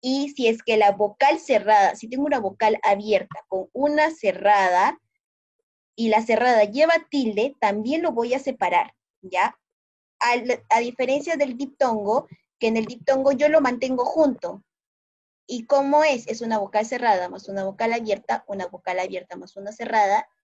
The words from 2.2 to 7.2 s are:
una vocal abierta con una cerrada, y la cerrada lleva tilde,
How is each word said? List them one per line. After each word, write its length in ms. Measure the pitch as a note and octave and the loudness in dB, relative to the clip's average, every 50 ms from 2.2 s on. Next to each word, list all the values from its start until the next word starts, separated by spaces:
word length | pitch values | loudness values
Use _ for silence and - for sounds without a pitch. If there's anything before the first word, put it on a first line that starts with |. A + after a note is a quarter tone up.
| C#4+ | -2
una 160 | D4+ C#4+ C4 | -2 -2 -2
vocal 380 | G#3 G3 G3 _ A3+ G#3+ A3 - - | -2 -4 -4 _ 0 0 0 0 0
abierta 640 | G#3 G3+ G3+ G#3 G#3+ G#3+ F#3+ - - - - - _ | 0 0 0 0 0 0 0 0 -2 -16 -18 -12 _
con 200 | - F#3+ - - _ | -6 -6 -6 -6 _
una 380 | B3 C4+ D4 D4 D4+ D4+ D#4+ | -2 -2 0 2 2 0 0
cerrada, 880 | D#4+ - - G3+ F3+ F3+ - G3+ G#3 G3+ F#3+ F#3 F3+ F3+ G3 A#3 - - _ _ _ _ _ _ _ _ _ _ _ _ _ _ _ _ _ _ _ | 0 -2 -2 -2 -2 0 2 4 4 4 4 4 4 4 2 2 0 -4 _ _ _ _ _ _ _ _ _ _ _ _ _ _ _ _ _ _ _
y 120 | - A#3 A3+ | -4 -2 2
la 140 | G#3+ G#3+ A3+ | 2 2 2
cerrada 420 | A3+ A#3 G#3+ A#3+ B3 B3 A3+ G#3 | 2 0 2 4 4 4 4 4
lleva 300 | G3+ G#3 C4+ D4+ E4 E4 D#4+ D#4+ _ | 2 2 0 2 4 2 0 0 _
tilde, 440 | - C#4+ | -2 -2